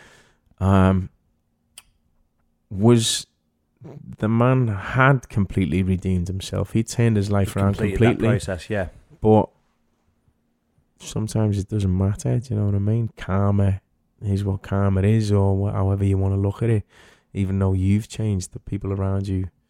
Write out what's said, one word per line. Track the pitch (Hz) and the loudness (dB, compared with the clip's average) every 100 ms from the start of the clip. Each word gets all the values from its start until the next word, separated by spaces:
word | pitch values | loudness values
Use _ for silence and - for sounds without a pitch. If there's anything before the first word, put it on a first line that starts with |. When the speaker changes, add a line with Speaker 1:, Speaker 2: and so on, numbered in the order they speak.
| - - _ _ _ _ | -20 -20 _ _ _ _
Speaker 1:
um, | 95 98 95 95 92 - _ _ _ _ _ - _ _ _ _ _ _ _ _ _ | 2 6 6 4 -2 -10 _ _ _ _ _ -20 _ _ _ _ _ _ _ _ _
was | 95 110 120 113 - - _ _ _ _ _ - 143 - - | 0 4 4 4 -4 -8 _ _ _ _ _ -20 -20 -20 -6
the | 107 | -2
man | 113 123 131 120 | 2 4 2 0
had | 98 - 127 131 135 - | -4 -4 2 4 4 0
completely | - 95 - 90 87 | -2 -2 0 0 0
redeemed | 92 92 95 92 87 | 0 -2 -2 -2 -2
himself. | 92 - 95 98 | -6 -6 -6 -2
He | 113 | -2
turned | 113 - 117 107 | -2 0 0 2
his | 101 | 0
life | 101 95 | 0 0
Speaker 2:
He | 101 | 0
Speaker 1:
around | 98 | 0
Speaker 2:
completed | 98 104 95 | 0 -2 2
Speaker 1:
completely. | 120 - 113 | 2 4 0
Speaker 2:
that | |
process, | - - 92 - | 0 -2 -8 -6
yeah. | 104 87 - _ - | -4 -6 -10 _ -2
Speaker 1:
But | 107 107 - _ _ _ _ _ _ _ _ _ _ _ _ _ _ _ | 4 4 2 _ _ _ _ _ _ _ _ _ _ _ _ _ _ _
sometimes | - 107 107 113 107 101 | -12 -8 -4 0 0 0
it | 98 | -2
doesn't | 107 98 90 | -2 0 0
matter. | 98 104 127 123 | 0 -2 -2 -4
Do | 113 | -2
you | 107 | -2
know | 101 | -2
what | |
I | 101 | 0
mean? | 101 113 113 - | 0 -2 -4 -8
Karma | - 95 101 101 98 95 - _ _ _ | -4 -2 0 2 2 0 -6 _ _ _
is | 107 98 | -4 -2
what | 101 98 | -2 -4
karma | - 98 98 95 | -4 -2 0 2
is, | 98 110 104 | 2 2 2
or | 101 98 98 | 2 2 0
wha-, | 101 | -2
however | 101 98 98 | -2 -2 0
you | 98 98 | 0 0
wanna | 95 98 | 0 0
look | 101 - | -2 -2
at | 117 | -2
it. | 110 - _ - _ _ | -2 -4 _ -20 _ _
Even | 92 95 98 | -4 -2 0
though | 95 | 0
you've | 95 95 104 107 | 2 2 0 -2
changed, | - 107 98 90 | -6 -2 -2 -4
the | - | -12
people | - 98 98 | -10 -8 -6
around | 98 95 98 98 | -4 -2 -2 -2
you | 95 92 - _ | -4 -4 -10 _